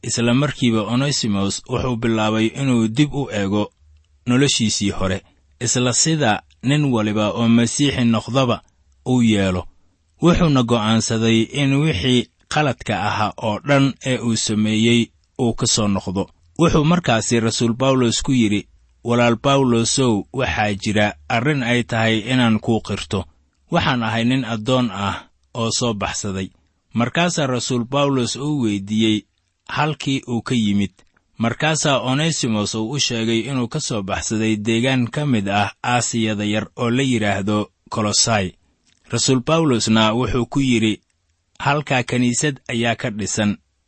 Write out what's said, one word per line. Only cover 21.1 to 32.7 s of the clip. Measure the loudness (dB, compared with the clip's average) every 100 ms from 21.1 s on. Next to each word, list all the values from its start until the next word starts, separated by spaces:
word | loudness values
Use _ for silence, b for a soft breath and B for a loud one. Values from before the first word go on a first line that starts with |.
| -2 -4
arrin | -2 0 -2
ay | 0 -2
tahay | 0 0 0 0
inaan | 0 2 2 2
kuu | 2 -2
qirto. | -2 -8 -4 -6 -6 _ _ _ _
Waxaan | -2 0 -2
ahay | -2 -2 0
nin | 0 -2
addoon | -6 0 0 0
ah | -2 -4 -6 -12 _ _
oo | -6 -4
soo | -2 -2
baxsaday." | -2 -4 -6 -8 -6 -8 -12 _ _ _
Markaasaa | -2 -2 0 -2 -2 -2
Rasuul | -2 -2 -4 -2
Pawlos | 0 0 0 -2 -4
uu | -4 -2
weydiiyey | 0 -2 -2 0 2 2 -4 _ _ _ -10
halkii | -4 -2 -2 -4 -4 -4
uu | -6
ka | -2 0
yimid. | 2 2 0 -6 _ _ _ _
Markaasaa | -4 -2 -2 0 0 0
Onesimos | 0 0 0 -2 -2 -2 -2